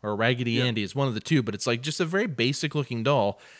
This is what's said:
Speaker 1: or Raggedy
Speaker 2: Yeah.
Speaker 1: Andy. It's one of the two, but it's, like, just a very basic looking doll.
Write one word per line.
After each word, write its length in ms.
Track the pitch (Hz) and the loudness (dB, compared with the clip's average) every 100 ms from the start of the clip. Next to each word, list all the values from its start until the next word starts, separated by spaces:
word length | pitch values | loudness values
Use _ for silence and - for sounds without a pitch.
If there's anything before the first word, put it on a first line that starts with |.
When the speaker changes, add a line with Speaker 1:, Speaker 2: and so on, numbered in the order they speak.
Speaker 1:
or 140 | 107 104 | -4 0
Raggedy 360 | 113 123 120 | 2 2 0
Speaker 2:
Yeah. 120 | 117 | 2
Speaker 1:
Andy. 180 | 123 113 | 2 0
It's 120 | 101 | -2
one 120 | 135 139 | -2 -2
of 80 | |
the 60 | 110 | -2
two, 220 | - 160 | 2 2
but 120 | 117 | 2
it's, 120 | 101 - | -2 -2
like, 160 | 120 | -2
just 180 | 139 - | -2 -2
a 40 | 170 | 0
very 200 | 185 226 | 0 -2
basic 480 | 127 120 139 156 | 0 0 0 -2
looking 280 | 151 135 117 | -2 -4 -2
doll. 340 | 113 143 104 104 - - | 2 2 2 -2 -12 -20